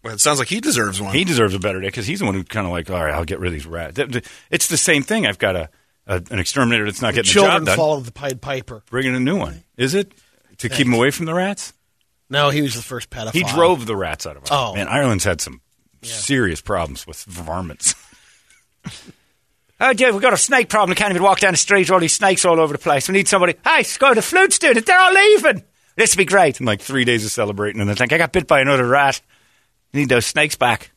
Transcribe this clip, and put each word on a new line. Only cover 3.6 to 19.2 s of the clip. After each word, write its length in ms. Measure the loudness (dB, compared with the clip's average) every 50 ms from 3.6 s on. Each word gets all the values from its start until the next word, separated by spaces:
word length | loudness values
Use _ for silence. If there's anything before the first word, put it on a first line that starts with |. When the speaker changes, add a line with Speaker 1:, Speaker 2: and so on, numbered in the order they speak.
| -10
Speaker 2:
rats." 300 | -12 -12 -12 -12 -10 -6
Th-, 160 | -8 -6 -6
th-, 140 | -6 -8 -8 -10 -20 -20 _ _
it's 160 | -4 -4 -2
the 100 | -2 -2
same 240 | -2 2 2 2 0
thing. 240 | 0 -2 -2 -2 0
I've 140 | -2 -2 _
got 160 | -2 -2 0
a, 140 | -2 -6 -8 _ _ _ _ _ _ _
a, 160 | -6 -6 -6 -6 -6
an 80 | -4
exterminator 480 | -4 -4 -2 0 0 0 2 2 0 -2
that's 160 | -4 -6 -4
not 140 | -4 -2 0
Speaker 3:
The 80 | 0 0
Speaker 2:
getting 60 | 2
the 40 | 4
job 100 | 4 4
Speaker 3:
children 200 | 4 2 2 2
Speaker 2:
done. 100 | 0 0
Speaker 3:
follow 220 | 2 2 0 0 -2
the 100 | -6 -12
Pied 280 | _ -10 -8 -8 -8 -8
Piper. 440 | -8 -8 -8 -8 -10 -14 -20 -20 _ _
Speaker 2:
Bring 160 | -6 -4 -2
in 80 | -2 -2
a 40 | -2
new 180 | -2 -2 -2
one. 260 | -2 -4 -8 -10 -16 _ _ _
Is 180 | -4 -4 -2 -2
it? 160 | -4 -4 _ _ _ _ _ _ _ _ _ _ -10
To 100 | -10 -6
keep 120 | -2 -2
him 40 | 0 2
Speaker 3:
Thanks. 60 | 2
Speaker 2:
away 120 | 2 2 0
from 140 | 0 -2 -6
the 80 | -4 -2
rats? 400 | -2 -2 -4 -6 -8 -12 -18 _ _ _ _ _ _ _ _ _ _ _ _
Speaker 3:
No, 220 | -2 0 0 2
he 100 | 0 0
was 140 | -2 -2 -4
the 80 | -8 -10
first 260 | -12 -12 -12 -12 _
pedophile. 240 | -12 -12 -10 -4 -2
Speaker 2:
He 100 | -2 -2
drove 420 | 0 2 4 4 4 4 2 -2
the 80 | -6 -4
rats 320 | -4 -4 -6 -6 -8 -10
out 100 | -14 -14
of 60 | -12 -6 -2
Ireland. 200 | -2 -2 -2 -2 -4
Speaker 3:
Oh. 20 |
Speaker 2:
Man, 120 | -6 -4
Ireland's 360 | -2 -2 0 0 0 0 0 0
had 180 | -2 -2 -4
some 200 | -6 -10 -12 -20 _ _ _ _ _ _ _ _ -16
Speaker 3:
Yeah. 100 | -14 -10
Speaker 2:
serious 480 | -10 -4 -2 0 0 0 0 -2 -6
problems 460 | -6 -6 -4 -4 -4 -6 -8 -14 -16
with 160 | -18 -18 -20 -18
varmints. 720 | -16 -14 -14 -10 -8 -8 -8 -8 -10 -12 -4 -4 -4 -4 -4 -12 _ _ _ _ _ _ _ _ _ _ _ _ _ _ _ _
<laughs> 960 | -18 -18 -18 -20 -20 -20 _